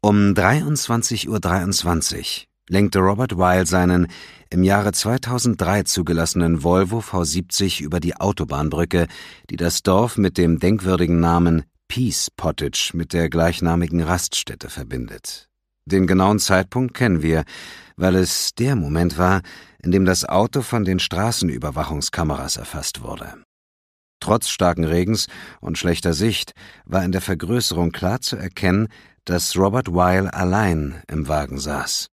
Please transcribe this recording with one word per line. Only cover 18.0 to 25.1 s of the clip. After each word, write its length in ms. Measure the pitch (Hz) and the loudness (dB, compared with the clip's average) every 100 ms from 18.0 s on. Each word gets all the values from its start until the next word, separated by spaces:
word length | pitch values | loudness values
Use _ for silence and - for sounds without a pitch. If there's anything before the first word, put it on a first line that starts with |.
| 92 | 2
es 400 | 92 92 - - | 4 2 -2 -4
der 220 | - 123 131 | -2 -2 0
Moment 420 | 73 78 87 78 | 0 0 0 2
war, 240 | 90 95 92 - - _ | 2 2 -2 -20 -20 _
in 80 | - | 0
dem 160 | 95 92 | 2 4
das 180 | 92 | 2
Auto 380 | - 92 113 143 | 0 0 2 -2
von 240 | 117 120 95 | -2 -2 0
den 120 | 92 | 0
Straßenüberwachungskameras 1600 | - 87 107 120 90 62 73 69 73 76 - - 80 69 67 - | -2 -2 -2 0 -2 -2 -6 -4 -4 -4 -6 -2 -2 -2 -4 -8
erfasst 460 | - - 67 - | -8 -8 -8 -10
wurde. 320 | 57 - - - _ _ _ _ _ _ _ _ | -12 -12 -14 -16 _ _ _ _ _ _ _ _
Trotz 300 | - 110 - | 0 2 0
starken 360 | - 90 87 | 0 0 2
Regens 420 | 80 85 90 | 0 2 2